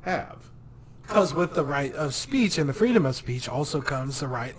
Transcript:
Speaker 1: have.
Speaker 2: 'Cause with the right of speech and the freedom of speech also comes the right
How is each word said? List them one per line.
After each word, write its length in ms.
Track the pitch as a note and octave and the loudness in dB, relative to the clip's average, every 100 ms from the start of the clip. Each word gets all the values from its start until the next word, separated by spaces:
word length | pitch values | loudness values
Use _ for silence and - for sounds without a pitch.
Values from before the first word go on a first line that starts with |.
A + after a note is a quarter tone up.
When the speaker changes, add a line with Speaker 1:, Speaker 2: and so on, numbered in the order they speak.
Speaker 1:
have. 480 | - F3+ - - - - - - - - - | -4 -4 -4 -14 -18 -20 -20 -20 -20 -18 0
Speaker 2:
'Cause 260 | G#3 F3+ | 4 4
with 220 | D3 F3 | 2 0
the 100 | - | 0
right 300 | C#3 C#3+ C#3 | 0 0 -2
of 200 | D#3+ D3+ | -2 -2
speech 440 | C3 - C4+ G#3+ - | -2 0 2 4 4
and 100 | C#3+ | 0
the 60 | |
freedom 320 | C3+ A#3+ A#3 C#3 | 4 4 6 4
of 100 | B2+ | 0
speech 320 | - B2 - | -4 -6 -4
also 320 | C3 D3 D3+ | -2 -2 -2
comes 400 | A#2 C3+ C3 C3+ | -2 -4 -4 -4
the 80 | C3+ | -4
right 260 | B2 A#2+ | -4 -6